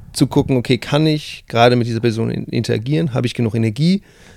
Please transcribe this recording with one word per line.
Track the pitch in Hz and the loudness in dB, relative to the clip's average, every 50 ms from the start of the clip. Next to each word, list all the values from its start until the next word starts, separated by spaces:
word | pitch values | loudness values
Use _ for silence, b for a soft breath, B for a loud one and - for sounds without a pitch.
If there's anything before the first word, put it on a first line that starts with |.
| - - - | -14 -8 0
zu | - 143 | 0 0
gucken, | 127 - 151 135 - 135 | 2 2 0 2 2 0
okay, | 127 113 - 127 | -2 0 0 -2
kann | 110 - - 151 147 156 | -2 -2 -2 0 2 2
ich | 156 151 151 - - - - - | 2 0 -2 -4 -10 -16 -16 -12
gerade | - - 117 117 123 123 | -2 2 4 4 6 4
mit | 123 113 | 2 0
dieser | 120 113 113 | -2 -2 0
Person | 117 120 107 113 113 117 | 0 0 0 0 -2 -4
in-, | 120 - - | -4 -6 -6
interagieren? | - - 123 113 - 117 110 110 131 147 156 165 143 113 | -4 -4 -4 -2 -2 -2 -2 -2 -2 -2 0 0 0 -2
Habe | 123 117 | -2 -2
ich | 120 - | -2 -2
genug | - 120 110 104 | -2 -2 -2 0
Energie? | 117 113 113 107 123 151 175 190 196 b b b b b b b | 0 0 0 0 0 2 2 2 0 b b b b b b b